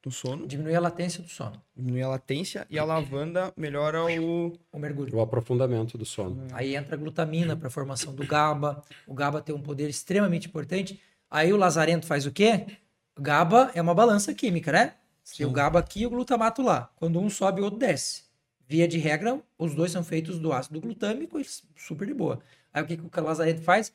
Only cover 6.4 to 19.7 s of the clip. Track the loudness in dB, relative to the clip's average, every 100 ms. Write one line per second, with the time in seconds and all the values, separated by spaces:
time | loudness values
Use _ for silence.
6.4 | -8 -6 -4 -4 -6 -8 -6 -4 -2 0
7.4 | 0 -2 -4 -6 -6 -6 -8 -8 0 2
8.4 | 4 2 -2 -4 -12 -20 -14 -2 -2 -2
9.4 | -4 -8 -6 -4 -4 -6 0 2 2 0
10.4 | -4 -10 -4 -4 -4 -10 _ _ _ 2
11.4 | 4 6 6 4 4 2 2 -2 -2 4
12.4 | 4 4 -2 -14 _ _ _ -8 2 4
13.4 | 8 8 6 4 2 6 6 6 2 -2
14.4 | 0 0 2 4 2 -2 _ _ -20 -4
15.4 | -2 2 4 4 2 -2 -2 -2 0 2
16.4 | 2 2 2 2 0 _ 0 0 0 2
17.4 | 0 2 -2 0 0 0 -2 -10 _ _
18.4 | _ _ _ 2 2 2 0 0 0 -4
19.4 | -8 _ -4